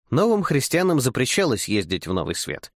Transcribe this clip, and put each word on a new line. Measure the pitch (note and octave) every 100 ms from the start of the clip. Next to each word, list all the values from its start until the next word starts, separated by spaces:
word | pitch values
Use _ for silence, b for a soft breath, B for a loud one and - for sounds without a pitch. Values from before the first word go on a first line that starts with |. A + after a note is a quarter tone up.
| _
Новым | C3 A3 G#3+
христианам | E3+ D3 - E3 F#3 D#3
запрещалось | B2 B2 B2 - F3 G#2+ -
ездить | G#2 E2 F2 D#2+
в |
Новый | F#2 D#2+ E2
Свет, | - C#2+ -